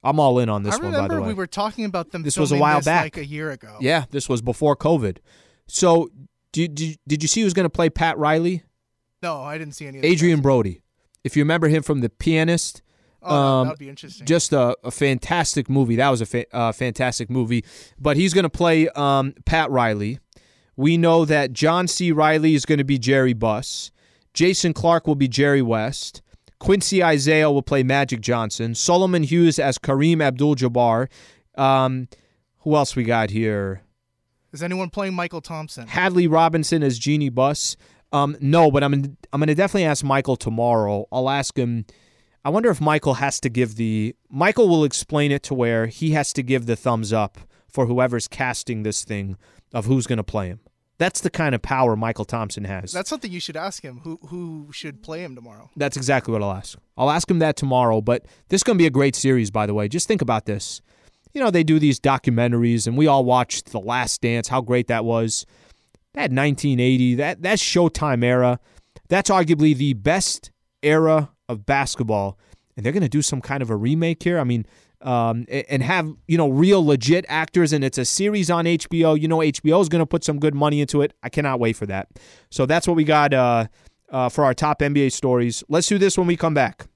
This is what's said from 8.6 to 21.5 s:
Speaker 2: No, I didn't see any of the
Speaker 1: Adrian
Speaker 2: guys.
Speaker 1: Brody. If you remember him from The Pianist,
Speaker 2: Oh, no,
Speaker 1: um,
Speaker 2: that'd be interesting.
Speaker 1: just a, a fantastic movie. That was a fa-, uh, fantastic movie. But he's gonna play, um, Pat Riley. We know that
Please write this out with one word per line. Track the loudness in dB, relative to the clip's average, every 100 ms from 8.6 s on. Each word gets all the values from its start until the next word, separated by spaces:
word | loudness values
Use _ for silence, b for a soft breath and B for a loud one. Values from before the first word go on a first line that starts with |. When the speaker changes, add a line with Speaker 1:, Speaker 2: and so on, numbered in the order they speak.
| _ _ _ _ _ _
Speaker 2:
No, | -10 -10
I | -10 -12
didn't | -14
see | -16 -16
any | -4
of |
the | 0
Speaker 1:
Adrian | 4 4 4
Speaker 2:
guys. |
Speaker 1:
Brody. | 4 4 2 -6 _ _ _ _
If | -4 0
you |
remember | 2 2 4
him | 2
from | 0 -2
The | -2
Pianist, | _ 0 2 2 0 -2 -12 _ _ _ _
Speaker 2:
Oh, | -2
no, | 2
Speaker 1:
um, | 2 2 0
Speaker 2:
that'd | -4
be | -14
interesting. | -20 -20 -16 0
Speaker 1:
just | 0 2
a, | 2 2 0
a | -8
fantastic | -2 0 0 -2 -2 0 -2 0
movie. | 0 2 2
That | 2
was | 0
a | -2
fa-, | -6 -6 -4
uh, | -4
fantastic | -2 -6 -2 -4 -4 -6
movie. | -4 0 -2 B B B B
But | 0 2
he's | 4 2
gonna | 0
play, | 0 2 4 2
um, | 0 2 2 0 -6 -2
Pat | 0 0
Riley. | 0 0 -2 -6 -8 _ b b b b -2
We | 2 4
know | 4 4 4
that | 2 0